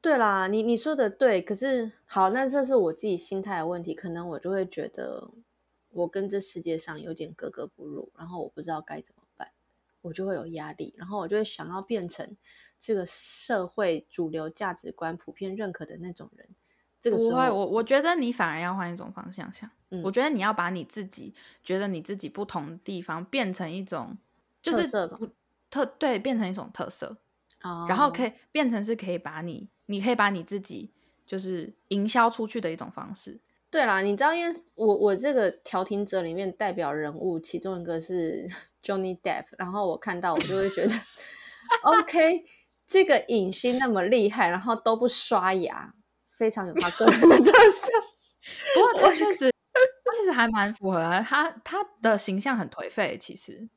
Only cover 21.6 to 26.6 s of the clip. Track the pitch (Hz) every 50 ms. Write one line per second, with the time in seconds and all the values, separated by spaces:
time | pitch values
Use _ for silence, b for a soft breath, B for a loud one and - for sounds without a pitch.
21.6 | B - 185 190 202 202 190 160 156 - 202 196 - 151 - - 202 - - 180
22.6 | 147 147 165 180 _ - 196 175 180 - 160 165 180 - - 269 247 190 180 -
23.6 | 185 160 165 185 190 190 180 156 117 - - - _ _ _ _ _ _ _ _
24.6 | _ - 339 - 339 277 240 208 180 165 185 180 226 240 _ _ _ _ _ _
25.6 | _ _ - 269 277 269 - _ - 285 247 196 220 269 262 220 214 180 190 196